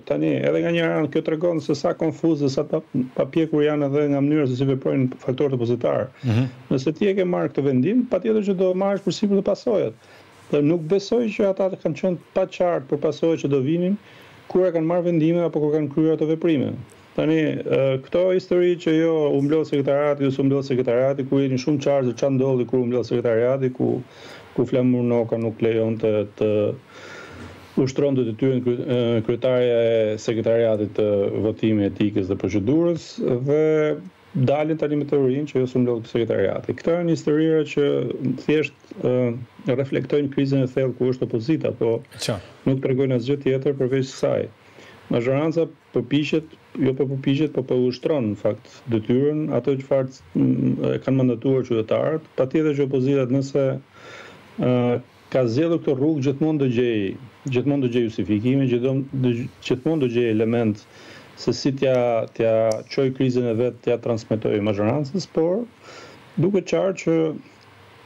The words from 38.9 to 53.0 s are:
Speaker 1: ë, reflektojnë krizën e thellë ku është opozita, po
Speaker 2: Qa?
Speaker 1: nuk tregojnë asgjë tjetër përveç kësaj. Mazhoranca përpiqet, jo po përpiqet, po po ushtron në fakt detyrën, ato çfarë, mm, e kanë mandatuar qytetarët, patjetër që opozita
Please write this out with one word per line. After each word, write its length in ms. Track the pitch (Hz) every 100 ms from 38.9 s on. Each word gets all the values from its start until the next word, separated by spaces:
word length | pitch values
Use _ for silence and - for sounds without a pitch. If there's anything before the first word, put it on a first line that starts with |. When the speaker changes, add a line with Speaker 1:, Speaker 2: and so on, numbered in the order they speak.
| -
Speaker 1:
ë, 180 | 123 127 123 120 123 - -
reflektojnë 640 | 123 135 139 135 147 143
krizën 320 | 143 139 139
e 80 | 127
thellë 240 | 135 131 -
ku 140 | 127
është 180 | 127 120
opozita, 460 | 117 117 151 110
po 240 | 110 117 113 -
Speaker 2:
Qa? 260 | - - 98 - -
Speaker 1:
nuk 180 | 131 135
tregojnë 380 | 135 131 135 127
asgjë 200 | 120 143
tjetër 360 | 135 131 143 135
përveç 320 | 127 135 135
kësaj. 400 | - 139 110 107 - - - - - -
Mazhoranca 580 | 120 120 135 160 160 156 - _
përpiqet, 640 | 127 113 143 139 160 156 - - -
jo 160 | 131
po 140 | 131 135
përpiqet, 480 | 135 139 139 151 139
po 80 | 131
po 140 | 127
ushtron 480 | 123 123 160 151 107
në 100 | 101
fakt 380 | 107 107 - - 131
detyrën, 600 | 113 107 127 143 151 151
ato 240 | 127 139
çfarë, 380 | 135 135 135 131 - -
mm, 440 | - 131 127 131 131 135
e 140 | 131
kanë 180 | - 135
mandatuar 460 | 127 113 135 131 -
qytetarët, 600 | 113 110 113 139 156 -
patjetër 440 | - 131 160 156 139
që 80 | 135
opozita 400 | 135